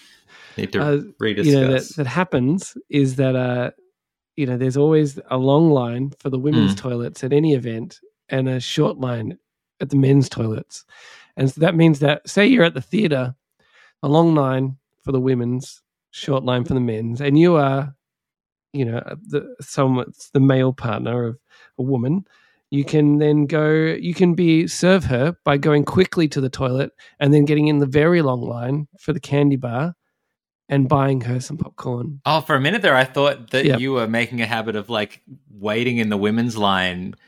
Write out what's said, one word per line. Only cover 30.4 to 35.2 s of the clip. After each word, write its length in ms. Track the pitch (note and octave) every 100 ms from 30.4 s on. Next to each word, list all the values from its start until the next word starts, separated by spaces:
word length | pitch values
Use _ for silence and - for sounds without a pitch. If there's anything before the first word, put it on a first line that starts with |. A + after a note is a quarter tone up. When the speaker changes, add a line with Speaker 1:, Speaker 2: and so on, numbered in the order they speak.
| _ _ -
Speaker 2:
and 200 | C#3 C3
buying 340 | C#3+ C3+ C3+
her 180 | A#2 B2
some 180 | B2+ D3
popcorn. 640 | - - B2+ A#2+ D#3 C#3 C#3+
Speaker 1:
Oh, 140 | D#3
for 120 | -
a 80 | D3
minute 220 | C#3 G#3+
there, 120 | F#3+ C3
I 100 | B2+
thought 440 | C#3+ C#3+ C3+ A#2
that 140 | C3 D3
Speaker 2:
Yep. 140 | B2+
Speaker 1:
you 140 | C3
were 140 | C3 A2+
making 340 | A2+ A#2 B2
a 40 | A2
habit 300 | A#2 A2 G#2+
of, 120 | G2+
like, 340 | A2+ G#2 -